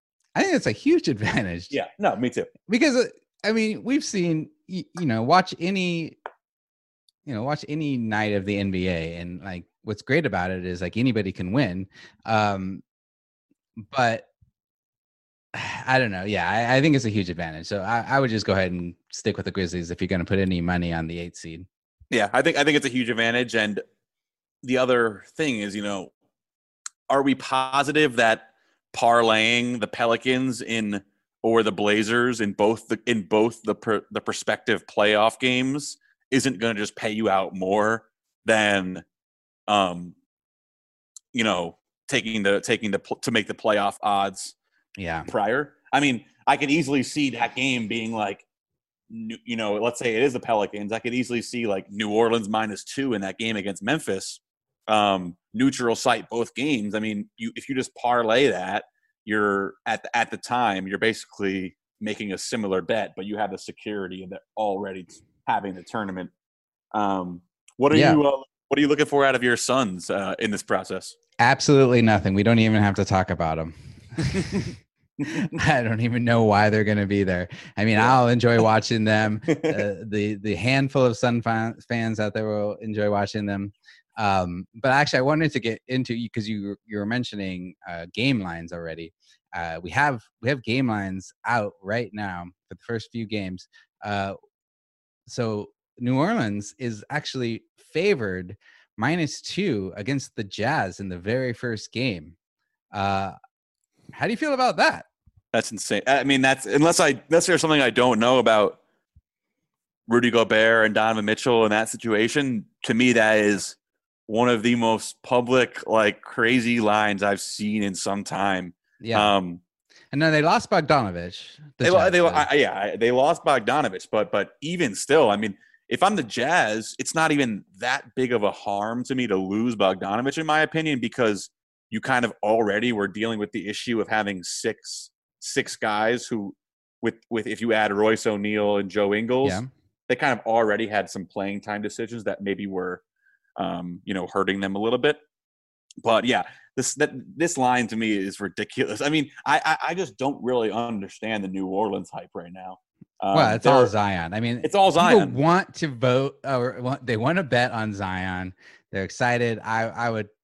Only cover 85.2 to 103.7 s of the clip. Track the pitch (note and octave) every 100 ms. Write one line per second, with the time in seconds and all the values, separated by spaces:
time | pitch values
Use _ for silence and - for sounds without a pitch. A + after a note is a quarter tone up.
85.2 | C3 D#3 D#3 C3+ A2+ G#2+ - C3 B2 A#2
86.2 | A#2 A#2 G#2+ G#2+ G2+ G2 A2+ G#2 G2+ B2
87.2 | A#2+ G#2 F#2+ F2+ F2+ - F#2+ E2+ E2+ G#2
88.2 | C3+ A#2+ F2+ E2+ E2 F2 E2 D#2+ D#2+ _
89.2 | _ _ _ F2+ E2+ E2 F2 F2+ D3 A#2
90.2 | - _ A#2 C#3+ A2 B2+ B2+ G#2+ F#2+ F#2
91.2 | - _ G#2+ A#2+ G#2 - F#2+ A#2 A2+ G#2
92.2 | G2+ F2+ F2+ - _ F#2 - A#2 - A#2
93.2 | G#2+ G#2+ F#2+ F#2 - _ _ _ G#2 G2+
94.2 | G2 F#2+ _ _ _ _ _ _ _ _
95.2 | - - A2+ G#2 G2 _ _ - A#2+ C3
96.2 | F3 A#3 A2 G2+ - - B2 G#2 - D3
97.2 | - C3 A#2 A2 - _ _ D#3 G3+ D#3+
98.2 | G#2 F#2 F2+ G#2 _ _ _ - B2 F3
99.2 | D3 - - - G3 G#2+ F#2+ G2+ G#2 C#3
100.2 | - - G2 - A2+ D3+ F#2+ E2+ G2 F2
101.2 | F#2+ B2 B2+ A2 B2 G#2+ - A2 C3 F2
102.2 | D#2 - _ _ _ _ _ G2+ G2 G2
103.2 | F#2+ - _ _ _